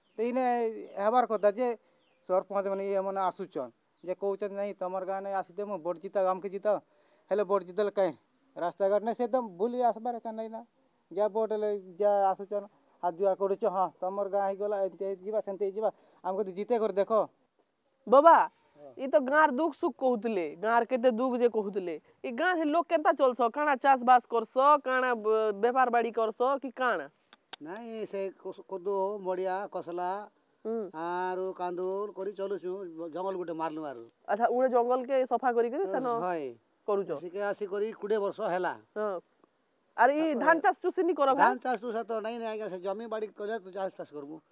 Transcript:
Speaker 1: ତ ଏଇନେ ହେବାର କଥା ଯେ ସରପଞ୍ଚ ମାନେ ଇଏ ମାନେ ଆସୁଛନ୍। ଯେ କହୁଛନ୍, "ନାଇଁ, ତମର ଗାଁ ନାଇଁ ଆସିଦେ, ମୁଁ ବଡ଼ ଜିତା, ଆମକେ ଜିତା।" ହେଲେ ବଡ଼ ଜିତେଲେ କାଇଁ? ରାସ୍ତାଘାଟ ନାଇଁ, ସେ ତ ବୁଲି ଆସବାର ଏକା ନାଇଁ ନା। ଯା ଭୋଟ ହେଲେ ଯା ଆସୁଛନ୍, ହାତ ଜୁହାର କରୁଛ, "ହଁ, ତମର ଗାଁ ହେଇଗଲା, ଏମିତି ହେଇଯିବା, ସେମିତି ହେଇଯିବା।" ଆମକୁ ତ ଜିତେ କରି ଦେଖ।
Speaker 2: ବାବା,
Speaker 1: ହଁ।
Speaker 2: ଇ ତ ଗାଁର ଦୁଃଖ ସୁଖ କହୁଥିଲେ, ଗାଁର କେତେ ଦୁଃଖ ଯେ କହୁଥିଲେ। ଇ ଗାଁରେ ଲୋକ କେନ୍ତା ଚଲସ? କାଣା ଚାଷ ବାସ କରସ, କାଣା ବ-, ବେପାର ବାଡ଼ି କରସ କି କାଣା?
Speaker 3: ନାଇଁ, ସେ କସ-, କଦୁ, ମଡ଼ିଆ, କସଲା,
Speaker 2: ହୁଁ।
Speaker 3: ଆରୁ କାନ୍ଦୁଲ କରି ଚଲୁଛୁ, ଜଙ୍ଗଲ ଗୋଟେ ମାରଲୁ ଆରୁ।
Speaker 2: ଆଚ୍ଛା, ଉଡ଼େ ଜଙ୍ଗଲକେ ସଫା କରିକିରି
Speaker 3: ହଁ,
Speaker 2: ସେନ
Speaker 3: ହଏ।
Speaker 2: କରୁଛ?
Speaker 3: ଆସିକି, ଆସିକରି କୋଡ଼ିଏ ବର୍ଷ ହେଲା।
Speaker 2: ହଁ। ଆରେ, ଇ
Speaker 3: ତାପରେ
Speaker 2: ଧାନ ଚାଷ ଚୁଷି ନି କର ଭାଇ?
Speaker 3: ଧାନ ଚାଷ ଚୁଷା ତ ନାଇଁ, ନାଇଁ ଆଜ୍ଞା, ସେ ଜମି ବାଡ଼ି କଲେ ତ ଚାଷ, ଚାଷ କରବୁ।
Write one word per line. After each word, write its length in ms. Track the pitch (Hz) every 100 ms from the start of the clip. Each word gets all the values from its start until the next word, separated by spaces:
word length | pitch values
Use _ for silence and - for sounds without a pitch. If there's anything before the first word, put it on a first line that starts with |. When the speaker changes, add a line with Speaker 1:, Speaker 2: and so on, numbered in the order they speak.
| _ -
Speaker 1:
ତ 0 |
ଏଇନେ 220 | 240 254 254 240 226 214 -
ହେବାର 320 | - 202 247 233
କଥା 240 | 214 202
ଯେ 160 | 202 247 226 _ _ _ _ -
ସରପଞ୍ଚ 360 | 185 190 196 196
ମାନେ 140 | 196 196
ଇଏ 140 | 196
ମାନେ 180 | 190 196
ଆସୁଛନ୍। 520 | 185 - 175 151 123 - _ _
ଯେ 100 | 170 180
କହୁଛନ୍, 380 | 202 196 208
"ନାଇଁ, 180 | 196 202
ତମର 300 | 196 180 190 185
ଗାଁ 140 | 196
ନାଇଁ 140 | 196 196
ଆସିଦେ, 280 | 180 175
ମୁଁ 140 | 208 190
ବଡ଼ 180 | 160 170
ଜିତା, 200 | 190 202 185
ଆମକେ 200 | 185 190
ଜିତା।" 220 | 190 208 185 - _ _ _ _
ହେଲେ 120 | 196
ବଡ଼ 200 | 185 196
ଜିତେଲେ 280 | 180 180 208
କାଇଁ? 220 | 202 185 131 _ _ _ -
ରାସ୍ତାଘାଟ 460 | 170 - 196 208
ନାଇଁ, 120 | 220 220
ସେ 100 | 240
ତ 80 | 254
ବୁଲି 380 | 226 170 226 247
ଆସବାର 340 | 240 220 240 240
ଏକା 160 | 226
ନାଇଁ 180 | 220 220
ନା। 120 | 226 240 _ _ _ _
ଯା 140 | 170 208
ଭୋଟ 220 | 202 220
ହେଲେ 180 | 214 214 208 185 170
ଯା 140 | 208 202 196
ଆସୁଛନ୍, 380 | 185 196 202 202 _ _ _
ହାତ 100 | 175 170
ଜୁହାର 200 | 196 190
କରୁଛ, 280 | 190 196 214
"ହଁ, 220 | 185 180 -
ତମର 260 | 185 196 196
ଗାଁ 140 | 196 196
ହେଇଗଲା, 280 | 196 208 202
ଏମିତି 220 | 190 170 196
ହେଇଯିବା, 340 | 190 185 214
ସେମିତି 240 | 202 190 202
ହେଇଯିବା।" 240 | 196 214 - _ _
ଆମକୁ 180 | 185 190
ତ 60 | 196
ଜିତେ 240 | 180 208 233
କରି 140 | 214
ଦେଖ। 180 | 190 196 220 160 _ _ _ _ _ _ _ -
Speaker 2:
ବାବା, 280 | 254 320 285 165 - _
Speaker 1:
ହଁ। 200 | _ 294 -
Speaker 2:
ଇ 100 | 262
ତ 80 | 311
ଗାଁର 300 | 254 302 311
ଦୁଃଖ 220 | 247 320
ସୁଖ 200 | 269 339 -
କହୁଥିଲେ, 480 | 262 240 226 202 156 160
ଗାଁର 280 | 208 233 -
କେତେ 240 | 254 254
ଦୁଃଖ 220 | 220 262 240
ଯେ 120 | 240
କହୁଥିଲେ। 460 | 220 202 202 175 160 - _
ଇ 60 | 262
ଗାଁରେ 320 | 240 349 349
ଲୋକ 220 | 302 320 -
କେନ୍ତା 220 | 330 349
ଚଲସ? 300 | 320 269 240 233
କାଣା 240 | 285 302 269
ଚାଷ 240 | 285 262
ବାସ 200 | 240 247 -
କରସ, 280 | 233 220 254 277 294
କାଣା 260 | 254 254 254 240
ବ-, 360 | 208 220 220
ବେପାର 340 | 202 233 254 247
ବାଡ଼ି 220 | 233 233
କରସ 280 | 220 220 - 247 277
କି 100 | 269
କାଣା? 340 | - 254 185 143 - _ - _ -
Speaker 3:
ନାଇଁ, 440 | 151 202 233 220 196
ସେ 160 | 196 196 -
କସ-, 280 | 190 190 -
କଦୁ, 280 | 190 180 196 190 208
ମଡ଼ିଆ, 360 | 180 185 185 185 202
କସଲା, 420 | 185 165 175 180 196 208 _ _ _ 220
Speaker 2:
ହୁଁ। 180 | 226 190 156
Speaker 3:
ଆରୁ 500 | 170 180 185 185 190
କାନ୍ଦୁଲ 580 | 180 180 175 185 196 208
କରି 200 | 185 190
ଚଲୁଛୁ, 400 | 190 196 196 175 190 180 160 170
ଜଙ୍ଗଲ 260 | 151 190 185
ଗୋଟେ 180 | 170
ମାରଲୁ 280 | 160 160 156 151
ଆରୁ। 180 | 120 117 _ -
Speaker 2:
ଆଚ୍ଛା, 180 | 208 233
ଉଡ଼େ 220 | 240 262
ଜଙ୍ଗଲକେ 460 | 240 240 254 254 269 254
ସଫା 240 | 233 262
କରିକିରି 300 | 233 233 277
Speaker 3:
ହଁ, 80 | 381
Speaker 2:
ସେନ 160 | 311 254 233
Speaker 3:
ହଏ। 260 | 180 170 139 117 _ _ -
Speaker 2:
କରୁଛ? 240 | 202 175
Speaker 3:
ଆସିକି, 280 | 160 175 185
ଆସିକରି 520 | 202 - 208 202 214
କୋଡ଼ିଏ 260 | - 202 214
ବର୍ଷ 200 | 202 165 208
ହେଲା। 260 | 175 175 117 -
Speaker 2:
ହଁ। 160 | 214 214 175 - _ _ _ _ _ _ -
ଆରେ, 160 | 247 294
ଇ 80 | 320
Speaker 3:
ତାପରେ 100 | 240
Speaker 2:
ଧାନ 200 | 277 330
ଚାଷ 160 | 392 -
ଚୁଷି 240 | 359 349
ନି 100 | 339
କର 160 | 302 277
ଭାଇ? 180 | 262 220
Speaker 3:
ଧାନ 60 | 254
ଚାଷ 220 | 254 233
ଚୁଷା 220 | 240 220
ତ 180 | 226 226
ନାଇଁ, 180 | 214 233
ନାଇଁ 120 | 226
ଆଜ୍ଞା, 180 | 214 214
ସେ 100 | 185
ଜମି 260 | 190 202 233
ବାଡ଼ି 200 | 220 214
କଲେ 280 | - 208 226
ତ 100 | 185
ଚାଷ, 200 | 185 190
ଚାଷ 160 | - 160
କରବୁ। 280 | 147 143 160 -